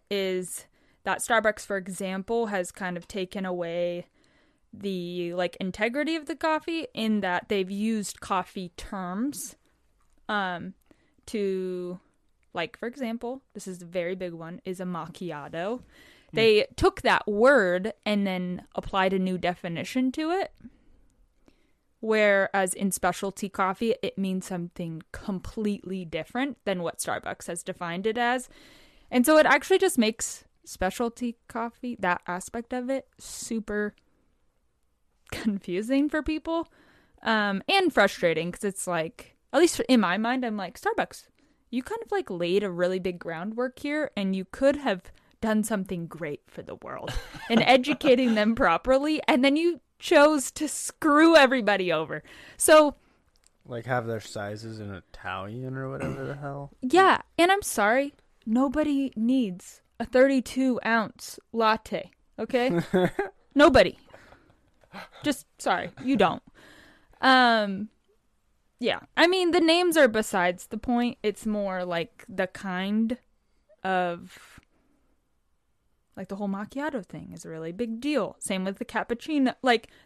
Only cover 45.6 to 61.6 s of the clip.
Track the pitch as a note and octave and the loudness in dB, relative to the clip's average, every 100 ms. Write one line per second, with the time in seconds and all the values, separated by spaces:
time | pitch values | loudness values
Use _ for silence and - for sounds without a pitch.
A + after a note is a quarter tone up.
45.6 | G#3+ G#3 F#3+ F3+ E3 D#3+ D#3+ C#3+ _ - | 0 -4 -4 -8 -10 -10 -10 -10 _ -16
46.6 | - - - - - - - - - A#3 | -14 -14 -12 -10 -6 -6 -8 -12 2 4
47.6 | A3+ C4 C4 - D4 C4 B3 G#3+ G#3+ A3+ | 6 6 4 2 4 6 4 4 2 4
48.6 | F#3 E3 B3 C4+ D4+ D#4 - D4+ C4+ D4 | 4 4 2 2 2 0 2 4 4 4
49.6 | E4+ D#4+ _ _ - D#4+ D4+ D4+ - - | 2 -2 _ _ 4 8 8 6 -2 -6
50.6 | D4+ - - - D#4 D4 E4 D#4+ C4 C4 | -6 -6 -8 -2 4 8 8 8 8 4
51.6 | G#3 G3 F3+ D#3+ D3 D3+ - - - - | 2 0 0 -2 -2 -8 -12 -20 -16 0
52.6 | - D#4 D4 - _ _ _ _ _ _ | 8 8 8 2 _ _ _ _ _ _
53.6 | - A#2+ A2+ B2 A2+ A2 - A2 G2+ G#2+ | -12 -10 -4 -2 -2 -6 -8 -10 -10 -10
54.6 | A2+ A2 G2+ F#2+ - - F#2 F#2+ G2+ A#2+ | -12 -12 -12 -12 -16 -14 -10 -10 -10 -10
55.6 | C3 C3 C3+ C#3 C3+ C3+ C3+ C#3 C#3+ C#3+ | -10 -8 -8 -8 -8 -8 -8 -10 -10 -12
56.6 | C#3+ _ B3+ E4+ F#4+ - - - F4 G4 | -14 _ 2 4 6 4 0 2 2 2
57.6 | - - G#3 B3+ C#4+ - _ _ A3 A#3 | -2 0 2 2 0 -6 _ _ -2 2
58.6 | C4+ D4 D4+ C#4 C4+ G#3+ A3+ C4 G#3 F3+ | 2 2 0 0 -2 0 2 2 0 -4
59.6 | - - _ - A#3 B3+ C4+ C4+ - C4 | -14 -20 _ -12 0 6 6 4 0 0
60.6 | C4 A#3 A3 A3+ G3+ - - - - A3+ | 0 0 0 0 0 -8 -18 -18 -8 0